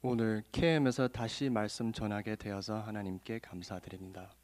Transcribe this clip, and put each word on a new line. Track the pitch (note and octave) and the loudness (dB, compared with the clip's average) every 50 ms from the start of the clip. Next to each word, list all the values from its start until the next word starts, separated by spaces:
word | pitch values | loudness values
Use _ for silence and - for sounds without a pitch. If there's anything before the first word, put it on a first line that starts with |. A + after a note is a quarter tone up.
| - B2+ | 2 2
오늘 | B2 A#2 A2+ A2 A2 G#2+ A2 - | 4 4 4 4 4 0 -2 -4
케이엠에서 | - - E3+ E3 D#3+ D3+ C#3 B2+ A#2+ - C3 B2 | 0 4 6 6 6 6 6 4 4 4 0 0
다시 | - - A#2 A2 - - C#3 C3+ | 0 -2 -4 -2 -2 0 0 2
말씀 | A#2+ G#2+ G#2+ G#2+ - - A#2+ A2+ A2+ | 2 2 2 0 -2 -2 -2 -2 0
전하게 | - A2+ G#2+ G#2 G#2 G#2 A2 G#2+ | 0 -2 0 0 -2 -2 -2 -4
되어서 | - - G#2+ G2+ G2 F#2+ G#2+ G#2+ A2 | -4 -4 -4 -4 -4 -2 -4 -4 -4
하나님께 | G#2+ A2 G#2+ G#2 G2+ F#2+ F#2 F#2+ - - A2 | -4 -4 -6 -4 -4 -4 -4 -6 -6 -6 -6
감사드립니다. | A2+ - - - F2+ F2 - G2 F2+ - - F#2+ F#2 F#2+ F#2 F#2 F2+ F#2 G2 - _ | -6 -6 -10 -10 -10 -8 -8 -8 -8 -8 -10 -12 -12 -12 -12 -12 -14 -14 -16 -18 _